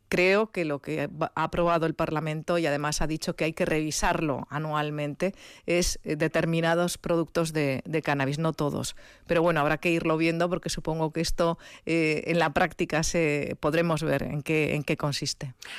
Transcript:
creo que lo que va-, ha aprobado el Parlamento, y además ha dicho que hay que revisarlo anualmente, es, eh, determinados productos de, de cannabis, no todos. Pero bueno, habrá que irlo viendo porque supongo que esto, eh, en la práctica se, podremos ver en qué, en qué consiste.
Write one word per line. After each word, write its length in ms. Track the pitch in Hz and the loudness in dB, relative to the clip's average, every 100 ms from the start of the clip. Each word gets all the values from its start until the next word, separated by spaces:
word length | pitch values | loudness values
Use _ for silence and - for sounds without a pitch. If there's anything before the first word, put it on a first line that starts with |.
| - | -4
creo 420 | 175 185 196 220 | 2 4 4 2
que 120 | - | -2
lo 160 | 160 143 | -2 -4
que 280 | - 156 143 | -4 -4 -4
va-, 260 | 151 160 - | -4 -4 -2
ha 80 | |
aprobado 440 | 160 - 170 170 160 | -2 2 2 2 0
el 60 | |
Parlamento, 640 | 160 156 156 156 156 151 175 | -2 -2 -2 -4 -6 -2 0
y 100 | 160 | 2
además 340 | 143 147 147 | 0 -2 0
ha 60 | 156 | -2
dicho 280 | 156 - - | -2 -4 -2
que 80 | |
hay 80 | 165 | -2
que 140 | - 170 | 0 0
revisarlo 800 | 156 156 - 196 165 160 127 139 | 0 0 0 2 2 2 -2 -4
anualmente, 840 | 147 156 151 151 151 147 147 185 - - - - | -6 -2 -2 -2 -2 -4 -2 -2 -4 -16 -10 0
es, 340 | 175 180 - 156 | 2 2 -2 -4
eh, 100 | 151 | 0
determinados 540 | 160 165 165 165 165 170 175 - | 0 2 2 2 2 2 0 -2
productos 500 | - 170 165 - 165 | 0 0 0 0 0
de, 300 | 156 143 131 - | 0 0 0 -2
de 180 | 156 | -4
cannabis, 340 | 151 139 135 147 | 0 0 0 0
no 160 | 165 | -2
todos. 420 | 151 147 - 135 - - - - | 0 -2 -2 -6 -10 -18 -14 0
Pero 160 | 165 | 2
bueno, 180 | 170 165 | 4 4
habrá 200 | 147 156 | 2 2
que 100 | 180 | 2
irlo 280 | 165 165 156 | 0 2 2
viendo 320 | 165 165 175 | 2 2 0
porque 200 | 185 175 | 0 -4
supongo 420 | - 156 160 156 | -6 -4 -2 -2
que 80 | 160 | -2
esto, 380 | 165 - 170 170 - - - | -2 2 2 0 -8 -12 -2
eh, 380 | 165 156 151 - | 2 2 0 0
en 100 | 170 | 2
la 160 | 160 | 2
práctica 480 | 165 175 - 165 156 | 2 0 -2 -2 0
se, 560 | 160 175 160 147 139 - | 0 2 2 0 -2 -2
podremos 440 | 151 160 170 156 | 0 2 2 0
ver 180 | 156 139 | 0 -2
en 220 | 151 147 | -2 -6
qué, 320 | 139 156 147 147 | 0 0 0 -2
en 80 | |
qué 120 | 143 156 | -2 -2
consiste. 600 | 147 139 143 - 139 - - | -2 -2 -4 -6 -10 -12 -16